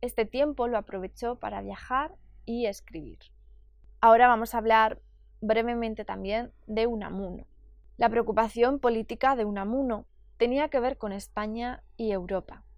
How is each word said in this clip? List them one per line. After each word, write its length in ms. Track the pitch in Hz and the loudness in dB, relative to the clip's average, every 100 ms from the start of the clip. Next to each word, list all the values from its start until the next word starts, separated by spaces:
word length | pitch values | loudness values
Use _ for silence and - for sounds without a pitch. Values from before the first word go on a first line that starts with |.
Este 240 | 247 - 220 | -4 -2 -2
tiempo 420 | 247 294 277 240 | 2 0 0 0
lo 100 | 233 | 0
aprovechó 600 | 208 196 185 - 233 240 | -2 -8 -8 -6 -6 -6
para 220 | 208 202 | -6 -8
viajar 520 | 202 196 - 254 302 - - - - | -8 -12 -4 -2 -2 -8 -20 -20 -8
y 220 | 233 233 | -4 -2
escribir. 520 | 202 - 165 151 127 - - - - - _ - - | -4 -12 -14 -14 -18 -20 -20 -20 -20 -20 _ -20 4
Ahora 260 | 226 226 247 | 8 8 8
vamos 260 | 233 233 | 6 2
a 60 | 240 | -2
hablar 420 | 220 220 220 - - _ - - | 4 4 4 0 -16 _ -20 -10
brevemente 640 | 214 220 233 240 226 220 208 | 0 2 2 -2 -4 -6 -8
también 460 | 190 190 214 247 _ - | -8 -4 -4 -6 _ -8
de 200 | 214 226 | -2 0
Unamuno. 600 | 226 185 185 196 180 - - - - - - | -2 -6 -8 -8 -10 -16 -20 -20 -20 -20 -2
La 120 | 233 | 0
preocupación 680 | 233 220 208 226 233 240 277 | 2 0 0 0 2 2 2
política 560 | 247 226 220 233 262 269 | 0 0 -4 0 0 2
de 100 | 208 | 0
Unamuno 600 | 202 196 247 262 214 - _ - - | -2 -2 -2 -2 -4 -8 _ -20 -2
tenía 320 | 240 254 302 | 0 2 0
que 100 | 285 | 0
ver 180 | 240 269 | -2 -4
con 160 | 214 | -8
España 720 | 196 - - 214 220 240 247 - - | -10 -10 -8 -6 -6 -8 -10 -16 -6
y 160 | 220 | -2
Europa. 520 | 196 175 190 - - - | -2 -2 -6 -6 -18 -20